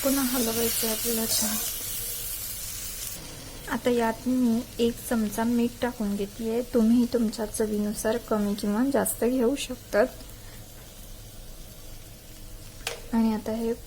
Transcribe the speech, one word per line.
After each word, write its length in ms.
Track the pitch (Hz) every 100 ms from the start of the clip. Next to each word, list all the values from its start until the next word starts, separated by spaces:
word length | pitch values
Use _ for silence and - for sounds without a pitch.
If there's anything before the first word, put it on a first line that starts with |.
पुन्हा 200 | 269 277
हलवायचं 640 | 254 262 226 226 226 - 226
आहे 80 | 214
आपल्याला 300 | 233 233 226
छान. 300 | - 220 214 - - - - - - - - - - - - - - - - - - - - -
आता 180 | 247 247
यात 240 | 240 226 226 247
मी 340 | 254 247 226 247 -
एक 160 | 233 240 -
चमचा 340 | 233 214 208
मीठ 260 | 226 240 240 233
टाकून 340 | 247 240 208 202
घेतेय. 460 | 202 - 226 226
तुम्ही 440 | 247 247 220 240 240
तुमच्या 320 | 240 220 226 214
चवीनुसार 720 | - 220 208 208 214 220 240
कमी 360 | - 214 202
किंवा 300 | 202 208 208 262
जास्त 300 | 254 196 -
घेऊ 320 | 233 262 233 277
शकतात. 520 | - 254 - 311 - - - - - - - - - - - - - - - - - - - - - - - - - - - - - - -
आणि 200 | 233 226
आता 180 | 214 -
हे 220 | 220 226 233